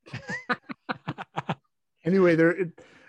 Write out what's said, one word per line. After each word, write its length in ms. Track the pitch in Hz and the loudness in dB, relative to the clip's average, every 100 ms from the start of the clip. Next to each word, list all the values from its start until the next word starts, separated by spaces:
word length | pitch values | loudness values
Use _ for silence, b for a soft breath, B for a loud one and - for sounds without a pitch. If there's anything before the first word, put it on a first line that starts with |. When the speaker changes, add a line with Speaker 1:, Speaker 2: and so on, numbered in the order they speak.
| - | -18
Speaker 1:
<laughs> 1400 | - 831 960 988 - - - - - - - - 170 - 165 _ _ _ _ | -16 -12 -10 -8 -8 -10 -16 -12 -12 -12 -14 -12 -10 -8 -10 _ _ _ _
Speaker 2:
Anyway, 300 | 165 190 180 | 0 4 4
there, 160 | 165 165 | 4 2
it, 160 | 175 175 - B B | 2 -6 -10 B B